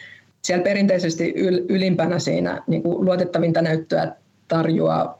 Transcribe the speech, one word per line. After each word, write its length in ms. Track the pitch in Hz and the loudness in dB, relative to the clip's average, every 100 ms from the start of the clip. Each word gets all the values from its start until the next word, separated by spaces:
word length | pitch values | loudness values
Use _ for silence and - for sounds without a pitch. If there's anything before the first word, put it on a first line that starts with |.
| - - _ _ | -20 -20 _ _
siellä 220 | - 180 | -4 0
perinteisesti 680 | 180 202 202 180 170 160 170 - | 0 2 2 2 0 -2 -2 0
yl-, 300 | 190 180 175 | 0 0 0
ylimpänä 500 | 190 185 165 165 170 | 0 2 2 0 0
siinä 440 | - 165 87 - - | 0 -2 -2 -4 -2
niinku 380 | 160 170 175 185 | -2 0 0 0
luotettavinta 560 | 180 175 170 170 165 | 2 0 0 0 2
näyttöä 540 | 165 160 - 165 160 - _ _ - | 0 -2 -2 -2 -2 -6 _ _ -4
tarjoa-, 720 | 165 160 165 160 160 156 - | -2 0 2 2 0 -2 -4